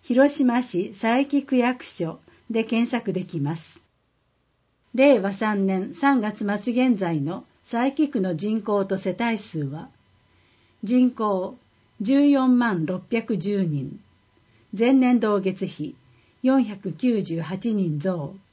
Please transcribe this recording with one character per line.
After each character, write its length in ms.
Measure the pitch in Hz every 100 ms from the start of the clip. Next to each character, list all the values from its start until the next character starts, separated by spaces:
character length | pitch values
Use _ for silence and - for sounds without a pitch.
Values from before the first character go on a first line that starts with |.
広 320 | - 247 285
島 300 | 285 254 240
市 280 | 247 175 202
佐 300 | 214 226 247
伯 200 | 277 285
区 140 | 277 254
役 260 | 240 247
所 360 | - - 165 - _ _ _
で 140 | -
検 260 | 220 226 240
索 220 | 247 -
で 140 | 185 185
き 160 | 165
ま 160 | 143 160
す。 260 | - - _ _ _ _ _ _ _ _ _ _ _ 233
令 240 | 277 240
和 140 | 190
三 340 | 196 220 202 190
年 260 | 190 190
三 260 | - 277 269
月 260 | 214 208 208
末 280 | 208 226
現 240 | 233 254 202
在 240 | 180 160
の 240 | 143 185 - _
佐 280 | - 226 262
伯 160 | 269 294
区 140 | 233
の 140 | 185 165
人 260 | 208 220
口 240 | 202 202 196
と 120 | 190
世 180 | 190 185
帯 180 | 233 220
数 220 | - 160
は、 300 | 139 151 247 _ _ _ _ _ _ _ _ _
人 280 | 196 247 254
口 460 | 240 214 190 196 254 _ _ _ _
十 260 | 202 277 285
四 300 | 277 262 247
万 300 | 240 180 156
六 160 | 180 -
百 300 | 226 226 202
十 260 | 180 202 175
人、 340 | 147 131 - _ _ _ _ _ _ _ 196
前 180 | 233
年 260 | 269 254 247
同 200 | 214 208
月 260 | 190 190 190
比 280 | - 151 - _ _ _ _
四 220 | 254 269
百 280 | 208 202 190
九 280 | 160 254 220
十 200 | 165 165
八 320 | 160 190 233 214
人 240 | 175 151
増 340 | 185 175 139 - _